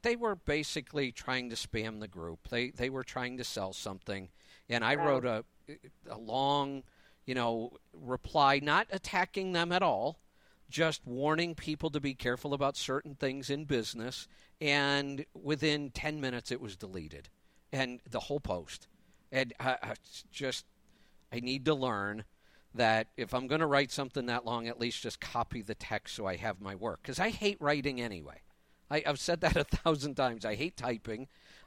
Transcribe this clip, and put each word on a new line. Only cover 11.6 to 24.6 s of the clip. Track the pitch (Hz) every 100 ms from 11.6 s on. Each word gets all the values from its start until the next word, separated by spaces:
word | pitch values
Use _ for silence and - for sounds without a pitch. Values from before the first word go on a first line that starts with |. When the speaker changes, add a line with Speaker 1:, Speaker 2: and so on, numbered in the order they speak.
| - 151 165
Speaker 1:
to | 147
be | 139
careful | 131 123 123 147
about | 139 139 -
certain | - 139 151
things | 139 139 135 131
in | 139
business, | 147 131 107 117 117 - - - - -
and | 147 143 143 139 139 139 147
within | - 143 147 156 151 143
ten | - 151 156
minutes, | 135 123 -
it | 123
was | 110 90
deleted, | 98 95 76 71 - - _ _ _
and | 131 127 123 -
the | 117
whole | - 143
post. | - 90 80 - - _ _ - _
And | 131 127 -
I, | 131 131
I | - - - - -
just, | - 135 120 - _ _ _ - - _
I | 123
need | 123 135 131
to |
learn | 147 127 104 101 104 107 _ _ - _
that | 117 113 110 113 -
if | 113
I'm | 127 127
gonna | 156 156
write | 139 139
something | - 131 143 123
that | 123
long, | 120 120